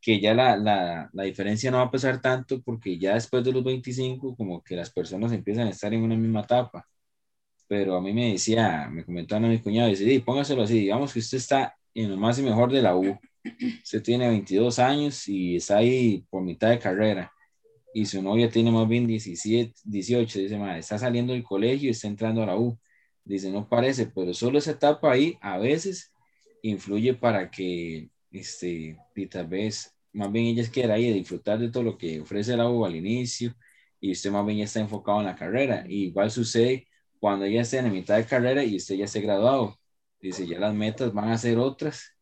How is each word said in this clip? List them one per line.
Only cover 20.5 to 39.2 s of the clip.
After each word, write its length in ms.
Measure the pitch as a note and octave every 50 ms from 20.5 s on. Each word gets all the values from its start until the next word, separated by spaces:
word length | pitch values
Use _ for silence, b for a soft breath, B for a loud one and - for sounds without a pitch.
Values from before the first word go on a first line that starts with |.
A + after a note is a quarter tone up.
| G#2+ G#2
"Ma, 180 | G2+ G2 F2 E2
está 200 | E2 - G#2 G#2
saliendo 340 | B2 B2+ A#2+ A#2+ B2 B2
del 100 | B2+ B2 A#2
colegio 440 | - G2 G2 G#2+ A#2+ C3 C#3+ C#3+ C3+
y 40 |
está 140 | A#2+ - - G#2
entrando 340 | G#2 G2+ A2+ A2 A2+ A2+
a 40 | A2
la 100 | G2+ F2+ G#2
U", 200 | A#2+ B2 A#2 - _ _ _ _ _ _ _ _ _
dice, 260 | - G2 G2 F#2+ F#2+
"No 160 | F#2+ G2+ G#2+ -
parece, 380 | B2 A#2+ A#2+ C3 C#3 B2+ A2 - -
pero 200 | F#2+ F#2 F2+ F2+
solo 240 | - A#2 B2 C3+ D3
esa 140 | D3 D#3+
etapa 400 | D3+ - - C#3+ D3 - - B2
ahí 260 | B2+ B2+ C#3+ E3 E3+ -
a 160 | - G2+ F#2+ F#2
veces 540 | G#2 B2+ D3 E3 - G3 F#3 - - _ _ _ _ _ _ _ _ _ _ _
influye 520 | - A2 G2+ F#2 - G2 G2+ G#2 A2+ B2+ B2+
para 360 | A#2+ A#2+ A#2+ A2 G2 F#2 F2+
que, 600 | - - F#2+ F2+ F2+ E2+ E2+ E2 E2 D#2 D#2+ - _ _ _ _
este, 680 | - F#2 F#2 - - - - F2+ F2 E2 D#2+ D#2 D#2+ D#2+ - _ _
y 100 | G#2 G2
tal 200 | F#2+ - F#2+ F2
vez 460 | D#2+ F#2 F#2+ G#2+ A2 G2+ - - - _ _ _ _
más 180 | _ G#2 G2+ G2+
bien 160 | G#2 A2+ A#2
ella 220 | A#2 A#2 A#2 A#2 A2+
quiera 240 | - C3+ B2 A2+ G#2+
ahí 180 | A2 A#2+ A#2+
disfrutar 460 | A2 F#2+ F2+ - F2+ D#2+ _ G#2 G#2 A2+
de 120 | A#2+ A#2
todo 120 | A#2 B2+
lo 160 | A#2+ A2+ F#2+ -
que 220 | - E2 D#2+ D#2
ofrece 360 | D#2 - G2 G#2 G#2 A#2+ B2
la 120 | A#2 A#2 A#2+
U 140 | A#2+ A#2 A2
al 100 | F#2 E2
inicio, 580 | D#2+ E2+ G2+ A2+ B2 B2 A#2+ - - A#2+ A#2+ A#2 b b b b b b b b _
y 120 | - G2
usted 180 | F#2 F2+ - G2+
más 140 | G2+ G2+ G2+
bien 120 | G#2+ G#2+ G#2+
ya 60 | G#2
está 160 | G#2 - A2+
enfocado 400 | G#2+ G#2 G#2+ G2 - - G2+ G#2+
en 60 | G#2
la 80 | F#2 F2+
carrera, 480 | - E2+ F2 G#2 B2+ C#3 C3 A2 F2 - F2+
y 160 | F#2 G2+ G2 F#2
igual 220 | E2 G2 G2+ A2
sucede 560 | A2 B2 A#2 A2+ - A#2 A#2 B2 B2+ C3 - _ _ _ _ _ _ _
cuando 260 | - G#2 G2+ G2 G2
ella 160 | G2+ G#2 A#2
esté 160 | A#2 A2+ - C3
en 80 | B2+
la 40 | A#2
mitad 260 | G2 F#2 F2+ - G2+
de 100 | A2 A#2
carrera 360 | - C3+ B2+ A#2+ B2 C3 C#3 C#3
y 120 | A2+ G2+
usted 200 | F#2 F2 - G2
ya 100 | F#2+ G2+
esté 140 | G2+ - A2